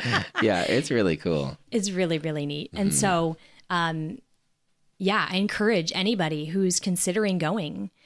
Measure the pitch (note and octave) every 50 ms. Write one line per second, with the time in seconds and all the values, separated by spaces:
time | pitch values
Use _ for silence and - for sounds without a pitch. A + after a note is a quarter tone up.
0 | - B2 A#2 - - - - F4 - G#2+ F#2+ F2 - - G2+ B2+ - - C3+ A#2
1 | G#2 F2 D#2+ D#2 - F2+ E2 D2 C#2 C2+ - - _ _ - A3+ F#3+ G3+ F#3 F3+
2 | F#3 E3 E3 D#3 D#3 D#3+ D3+ D3+ C#3+ C#3+ D3 D3 - - - - G3 G3 D3 C#3
3 | G#3+ F#3+ F3+ E3+ E3 E3 D#3+ - - - - - - _ F#3 F3 E3+ E3 D#3+ D#3+
4 | D#3 D#3+ A3+ - - _ _ _ _ _ _ _ _ _ _ _ _ _ _ _
5 | F#3+ G3+ G#3 G#3+ D#3+ - F#3 F#3+ G3+ G#3 - - G#3 A3 A#3 F3+ D#3+ E3 - F#3
6 | F#3 G#3+ A#3+ F#3+ E3 D#3 D#3 D3+ D3+ D#3 E3+ G3 F#3+ F3+ F3 - - F#3+ F3+ D#3+
7 | - F#3 F3 A3 G#3+ G3 F#3 F3 D#3+ D3+ G3 A3+ D#3+ D3 - F#3 G3+ G3 - _
8 | _